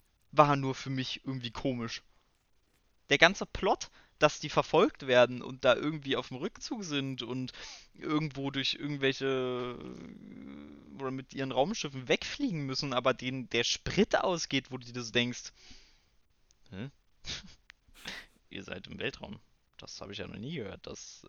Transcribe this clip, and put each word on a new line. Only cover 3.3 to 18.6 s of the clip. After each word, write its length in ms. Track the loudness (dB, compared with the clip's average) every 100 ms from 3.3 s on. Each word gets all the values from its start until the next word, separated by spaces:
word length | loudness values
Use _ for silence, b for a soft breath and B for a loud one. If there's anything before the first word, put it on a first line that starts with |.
| 6
Plot, 460 | -4 0 2 2 0 b b 4
dass 200 | 4 4
die 80 | 0
verfolgt 560 | 0 4 6 6 4 6
werden 360 | 8 8 6
und 220 | -8 2
da 100 | 4
irgendwie 420 | 4 2 -4 -2 -2
auf 120 | -2
dem 80 | -6
Rückzug 480 | -8 -8 -10 -8
sind 380 | -4 -4 -2 -4
und 300 | -6 -6 -6 B B B B
irgendwo 560 | -10 -2 0 0 -4 -4
durch 240 | -2 -2
irgendwelche, 1040 | -2 -4 0 0 2 0 0 0 -2 -4 -6
äh, 1160 | -10 -12 -16 -16 -16 -16 -14 -14 -16 -18 -18 -8
oder 100 | -6
mit 240 | -6 -8
ihren 180 | -6 0
Raumschiffen 560 | 2 2 0 -6 -6 0
wegfliegen 580 | 0 0 -4 -2 -2 -2
müssen, 260 | -2 0
aber 200 | 2 2
denen 340 | 2 -2 -6 0
der 140 | 0
Sprit 520 | 2 0 0 2 4 4
ausgeht, 540 | 2 0 0 -2 -2
wo 80 | -8
du 120 | -8
dir 100 | -10
so 80 | -2
denkst, 400 | 2 2 -2 -12 b b b b b b _ _ _ _ _ -16
„Hä? 200 | -10 -10 -12 _ _
<laughs> 1300 | -10 -10 -12 -20 -20 -20 _ -16 -14 -14 -16 _ _
Ihr 140 | -14